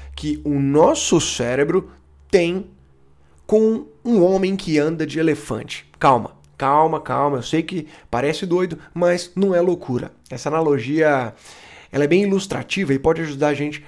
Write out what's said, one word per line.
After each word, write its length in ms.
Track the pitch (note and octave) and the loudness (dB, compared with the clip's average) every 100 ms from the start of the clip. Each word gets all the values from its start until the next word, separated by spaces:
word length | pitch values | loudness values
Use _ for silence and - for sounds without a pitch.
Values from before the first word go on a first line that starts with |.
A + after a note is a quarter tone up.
| - - | -18 -10
que 260 | D3+ D3+ | -6 -4
o 160 | D3 C#3+ | -2 0
nosso 600 | C#3 C#3+ F3+ D#4+ - E3+ | 2 6 4 4 2 2
cérebro 680 | - - A#2 C3 C#3+ F3+ - - _ _ - | 0 -4 -2 0 0 0 -2 -16 _ _ 0
tem 400 | F#3+ E3+ F#3 G3+ - _ _ _ _ _ - - | 2 2 -2 -8 -18 _ _ _ _ _ -20 0
com 400 | G#3+ A3 A3+ - - | 4 4 0 -6 -12
um 200 | A#3+ A3+ | 0 2
homem 320 | F3 F#3+ F#3+ G3 | 4 2 0 -2
que 240 | - D3+ | -2 0
anda 260 | D3+ E3 D#3 | 0 -2 -4
de 140 | D3 | -2
elefante. 680 | D#3+ D3 - A2 - - - - | -2 -2 -4 -8 -8 -14 -16 0
Calma, 360 | D3 B2 G2 - _ - | 2 2 0 -14 _ -6
calma, 420 | C3+ D3 D#3+ D#3 | 0 2 2 0
calma, 380 | - B2+ C#3+ C#3 | -4 -2 0 -2
eu 60 | |
sei 180 | A#2 D#3 | -2 -4
que 260 | D#3+ F#3 D3 - _ | -4 -8 -10 -18 _
parece 380 | A#2+ C#3 D#3+ F#3+ | -2 0 -2 -2
doido, 320 | F3 F#3 D#3+ - | -2 -2 -6 -10
mas 400 | E3+ F3 F3 - - | 0 0 0 -4 -2
não 180 | G3 | 2
é 80 | F3+ | 2
loucura. 500 | F3+ F3 - B2 - - _ | 2 -2 -4 -6 -6 -14 _
Essa 180 | B2 D3 | -10 -4
analogia, 840 | D#3+ D#3+ C#3+ A#2 D#3 D#3 C#3 A#2+ - - - - - - | 0 2 0 0 2 2 2 -2 -10 -20 -20 -20 -20 -8
ela 140 | C#3 D3 | -2 2
é 20 | |
bem 160 | F3 | 2
ilustrativa 680 | G3+ G3 G3 C3 B2 - C3 | 2 0 -2 -8 -6 -4 0
e 60 | C3+ | 0
pode 240 | D#3 E3 | 2 0
ajudar 280 | D#3+ C#3 D3 | -4 -2 -2
a 40 | |
gente 320 | C3+ D3 D3 | -2 -4 -8